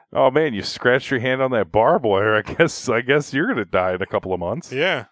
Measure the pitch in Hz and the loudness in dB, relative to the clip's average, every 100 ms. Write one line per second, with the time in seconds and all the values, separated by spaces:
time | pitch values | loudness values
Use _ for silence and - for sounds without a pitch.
0 | _ - 135 131 156 104 87 - 123 131 | _ 0 2 2 0 -2 -6 -2 2 2
1 | - 131 127 131 131 120 87 107 120 175 | 0 -2 -2 -2 0 0 0 2 2 2
2 | 120 98 107 107 104 - 165 - - 113 | 2 2 2 0 0 0 0 0 -2 0
3 | 123 147 143 135 208 190 95 95 92 92 | 2 0 0 -2 -2 -2 -2 0 0 -2
4 | 95 104 95 90 87 120 - 127 175 151 | -2 -4 -2 -4 -4 -6 -8 -4 -2 -2
5 | 110 | -8